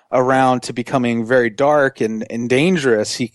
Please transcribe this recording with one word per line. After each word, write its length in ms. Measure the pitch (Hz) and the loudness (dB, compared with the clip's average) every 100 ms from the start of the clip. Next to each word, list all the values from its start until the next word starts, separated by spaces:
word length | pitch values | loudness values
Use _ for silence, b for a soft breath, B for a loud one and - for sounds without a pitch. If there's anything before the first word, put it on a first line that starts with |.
| _ | _
around 540 | 127 127 131 131 127 | 0 2 2 2 0
to 80 | - | -4
becoming 520 | 123 - 135 120 117 | -8 -4 -2 0 -2
very 240 | 113 131 117 | 0 0 0
dark 520 | 101 139 151 135 - | 0 2 2 0 0
and, 260 | 110 110 - | -4 -4 -8
and 200 | 117 120 | -8 -2
dangerous, 640 | 127 170 180 135 110 107 | 0 2 2 2 0 0
he, 160 | - 120 | -4 -8